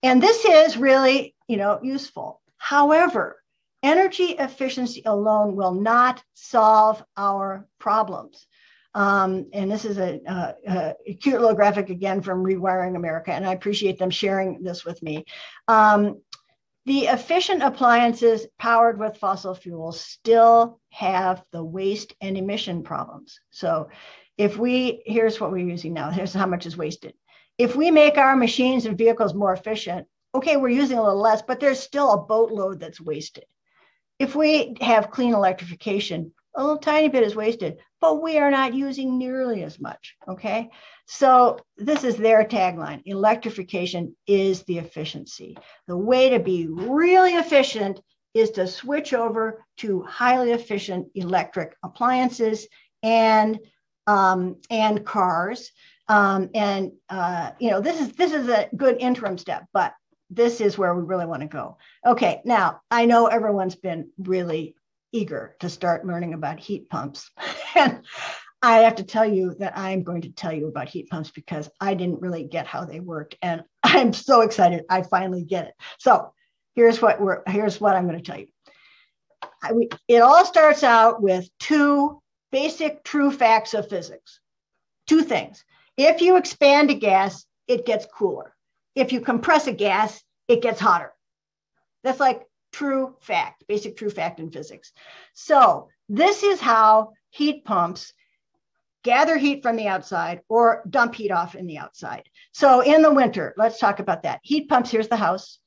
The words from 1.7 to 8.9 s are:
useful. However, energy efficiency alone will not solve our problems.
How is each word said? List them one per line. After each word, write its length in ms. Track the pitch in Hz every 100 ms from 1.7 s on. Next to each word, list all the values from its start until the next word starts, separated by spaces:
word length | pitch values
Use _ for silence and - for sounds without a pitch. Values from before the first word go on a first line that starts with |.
| 208
useful. 580 | 254 269 - - - - _ _
However, 880 | - 285 285 311 349 214 - - _ _ _ _
energy 520 | 269 330 381 370 359 -
efficiency 640 | 269 - 262 262 247 - 226
alone 500 | 202 214 214 208 190
will 180 | 185
not 500 | 180 214 233 254 254 _
solve 720 | _ - 240 220 220 220 220 - -
our 500 | 202 196 196 190 202 _
problems. 720 | - 214 196 180 - _ _ _ _ _ _